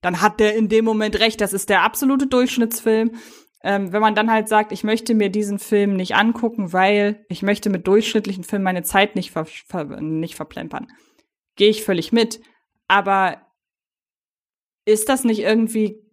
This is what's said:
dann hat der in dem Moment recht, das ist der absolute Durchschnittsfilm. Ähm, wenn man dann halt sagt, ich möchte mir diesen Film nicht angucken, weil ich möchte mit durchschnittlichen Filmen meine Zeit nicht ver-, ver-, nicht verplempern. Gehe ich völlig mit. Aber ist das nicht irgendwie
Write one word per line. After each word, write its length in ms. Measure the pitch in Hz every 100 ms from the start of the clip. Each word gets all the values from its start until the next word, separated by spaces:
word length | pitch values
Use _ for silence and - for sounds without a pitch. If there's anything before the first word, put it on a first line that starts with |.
dann 220 | 180 175
hat 180 | 208 214
der 160 | 214 208
in 140 | 220
dem 160 | 220 226
Moment 340 | 214 214 180
recht, 220 | 220 220
das 100 | 202
ist 160 | 190 -
der 140 | 196
absolute 440 | 175 - 277 269 269
Durchschnittsfilm. 840 | 254 247 - 226 233 - 220 226 233 - - _ _ -
Ähm, 280 | 202 196
wenn 80 | 196
man 120 | 214
dann 160 | 214 220
halt 180 | 220 214
sagt, 240 | 214 214
ich 120 | 190
möchte 300 | 214 226 226
mir 160 | 220 202
diesen 280 | 196 208 202
Film 380 | - 208 202 190
nicht 180 | 185
angucken, 600 | - 214 233 233 233 185
weil 500 | 180 190 208 208 208 _
ich 100 | 175
möchte 300 | 196 202 214
mit 160 | 190 185
durchschnittlichen 580 | 202 214 220 208 190
Filmen 200 | 175 208
meine 180 | 190 185
Zeit 340 | 170 196 202 202
nicht 140 | 175
ver-, 160 | - 160
ver-, 560 | - - 185 147 -
nicht 320 | 156 160 165
verplempern. 540 | - 156 - 139 143 - _ _ _ _ _ _ -
Gehe 140 | 208
ich 120 | 214
völlig 300 | - 180 165
mit. 300 | 233 226 - _ _ _ _ _
Aber 520 | 196 196 196 185 156 _ _ _ _ _ _ _ _ _ _ _ _ _ _
ist 240 | - 214 -
das 160 | 262
nicht 160 | 247 214
irgendwie 640 | 196 220 220 220 214 214 _